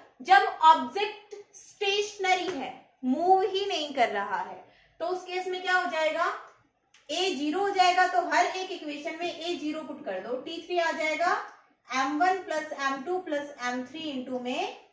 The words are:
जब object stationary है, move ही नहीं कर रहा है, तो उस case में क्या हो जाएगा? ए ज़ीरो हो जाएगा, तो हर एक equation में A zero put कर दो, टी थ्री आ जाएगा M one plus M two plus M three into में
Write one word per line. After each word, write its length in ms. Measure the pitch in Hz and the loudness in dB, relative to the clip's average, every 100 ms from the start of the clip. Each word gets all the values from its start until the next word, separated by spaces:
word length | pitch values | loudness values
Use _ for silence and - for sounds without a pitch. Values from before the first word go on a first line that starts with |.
| - - | -18 -8
जब 240 | 294 392 - - | 6 6 6 6
object 720 | 320 294 254 392 415 - - - - | 8 8 4 -2 -4 -4 -16 -20 -20
stationary 960 | - - - 392 403 415 - 370 370 339 | -20 -20 -4 -2 0 -2 -2 0 2 0
है, 220 | 277 208 - - - | -6 -8 -12 -20 -6
move 380 | 254 285 359 381 | -2 2 6 6
ही 200 | 381 381 403 | 6 0 -2
नहीं 260 | 330 294 | -2 -4
कर 140 | 269 220 | 0 2
रहा 320 | 202 202 180 | 2 -2 -4
है, 240 | 190 - - _ _ - | -6 -10 -18 _ _ -8
तो 60 | 339 | -4
उस 180 | 370 | -4
case 220 | - 370 370 | -4 -6 -4
में 140 | 370 | -4
क्या 140 | 359 370 | 0 0
हो 140 | 359 | 2
जाएगा? 420 | 311 311 320 359 - - _ _ _ _ _ - | 0 0 2 0 -2 -12 _ _ _ _ _ -8
ए 240 | 320 381 | -2 -2
ज़ीरो 260 | 262 302 349 | -2 -2 0
हो 100 | 403 | 0
जाएगा, 360 | 381 359 359 359 | 4 4 6 4
तो 140 | 359 311 | 4 2
हर 180 | 311 349 | 2 2
एक 260 | 370 359 | 0 -6
equation 460 | 330 302 285 330 320 | -6 -8 -8 -8 -6
में 80 | 349 | -8
A 280 | 302 339 302 | -6 -6 -4
zero 260 | 302 311 | -4 -6
put 220 | 277 285 | -8 -10
कर 160 | 208 185 | -8 -8
दो, 160 | 214 254 | -6 -8
टी 280 | 320 339 - | -8 -12 -4
थ्री 120 | 349 | 0
आ 120 | 330 | 0
जाएगा 420 | 320 311 311 349 415 - - _ _ - | 0 -2 0 0 0 -4 -18 _ _ -6
M 300 | 262 285 302 | -2 0 2
one 220 | 370 392 | 2 2
plus 280 | 311 311 302 277 | -2 -6 -6 -4
M 200 | 277 277 | -4 -4
two 160 | 339 370 | -4 -4
plus 320 | 339 285 285 - | -2 -4 -6 -6
M 200 | 247 254 254 | -6 -4 -8
three 140 | 320 311 | -8 -6
into 280 | 262 254 254 | -6 -6 -6
में 340 | 247 294 381 - - | -4 -4 -4 -8 -20